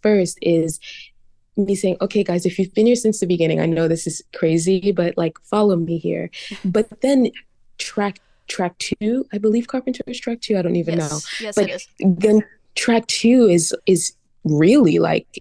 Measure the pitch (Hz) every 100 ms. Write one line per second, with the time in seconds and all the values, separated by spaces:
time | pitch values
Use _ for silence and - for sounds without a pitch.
0 | 214 208 170 - - 165 160 - - -
1 | - _ _ _ _ - 196 196 190 175
2 | 202 208 202 180 180 175 190 - 226 240
3 | 220 214 175 170 160 160 165 165 165 165
4 | 165 - - - 160 165 170 190 196 180
5 | 170 - 165 - _ 208 208 175 165 165
6 | 170 170 170 - - 196 190 214 220 -
7 | 262 277 233 - _ _ _ - - -
8 | 202 196 _ _ - - 175 - - -
9 | 214 254 - 208 214 233 233 254 254 254
10 | - 240 - 233 - 202 170 175 160 165
11 | 151 151 - - 220 208 196 180 - -
12 | 190 170 214 214 - _ _ - - 226
13 | 226 - 233 254 220 175 165 - - 175
14 | - - _ _ 156 151 165 285 185 165
15 | 165 160 - -